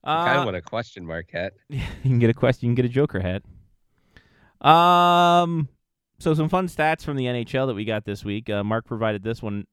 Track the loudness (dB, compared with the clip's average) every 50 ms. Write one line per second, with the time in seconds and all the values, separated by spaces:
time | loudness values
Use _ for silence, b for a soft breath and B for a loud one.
0 | -4 -4 -4 -2 0 0 0 0 0 -2 -4 -6 -8 -6 -8 -8 -8 -8 -12 -14
1 | -12 -10 -10 -10 -10 _ -8 -6 -6 -6 _ _ _ _ -8 -8 -8 -8 -10 -4
2 | -2 0 2 4 4 4 4 4 2 2 2 0 0 -2 0 0 0 0 2 0
3 | 0 0 -2 -4 -4 -4 -6 -6 _ -14 -20 -20 _ _ _ _ _ _ b b
4 | b b b b b b b b b b b b 4 6 6 6 8 6 6 6
5 | 6 4 6 4 4 6 4 4 2 2 -2 -4 -4 -6 _ _ _ _ _ _
6 | _ _ _ _ -2 0 0 0 0 0 0 -2 -2 -2 -2 -2 0 0 0 -2
7 | -4 -6 -4 -4 -2 -2 -2 -4 -6 -4 -2 -2 -2 -2 -4 -4 -4 -4 -4 -6
8 | -6 -8 -10 -8 -6 -8 -8 -8 -6 -4 -4 -4 -2 -2 -4 -4 -4 _ -6 -4
9 | -2 -2 -2 -4 -6 -6 -8 -6 -8 -8 -8 -8 -10 _